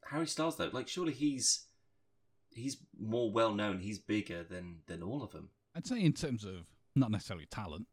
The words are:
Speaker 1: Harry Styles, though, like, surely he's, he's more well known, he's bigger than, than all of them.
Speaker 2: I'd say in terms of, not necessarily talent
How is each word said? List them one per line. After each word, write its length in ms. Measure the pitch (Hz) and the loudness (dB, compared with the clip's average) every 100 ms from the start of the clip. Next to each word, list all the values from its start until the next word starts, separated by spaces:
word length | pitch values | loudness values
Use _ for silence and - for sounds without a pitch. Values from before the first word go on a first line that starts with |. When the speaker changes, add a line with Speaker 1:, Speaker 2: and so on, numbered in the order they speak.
| - | -4
Speaker 1:
Harry 160 | 147 160 | -2 -2
Styles, 300 | - 165 160 | 0 0 0
though, 140 | 170 | -2
like, 160 | 127 - | -2 -4
surely 240 | - 170 | 0 0
he's, 540 | 123 147 135 - - - _ _ _ _ _ _ _ _ | 2 2 4 4 2 0 _ _ _ _ _ _ _ _
he's 280 | - 131 127 - - | -6 -6 -6 -12 -8
more 320 | 107 117 117 | -2 2 2
well 240 | 110 113 | 4 4
known, 240 | 104 104 92 | 4 0 -2
he's 180 | 95 101 | -4 -6
bigger 440 | - 107 101 85 | 0 0 0 -6
than, 360 | 85 90 87 85 - | -8 -10 -10 -12 -10
than 160 | 85 | -8
all 200 | 85 139 | -4 -4
of 100 | 117 | -6
them. 180 | 82 - _ _ | -10 -16 _ _
Speaker 2:
I'd 120 | 170 - | -10 -4
say 140 | 247 | 4
in 100 | 175 | 4
terms 320 | 147 156 120 | 4 -2 -2
of, 220 | 104 92 82 - _ - | -4 -8 -12 -20 _ 4
not 140 | 123 | 4
necessarily 360 | 104 - 92 76 | 2 -2 -8 -8
talent 400 | - 95 78 - | -8 -6 -8 -10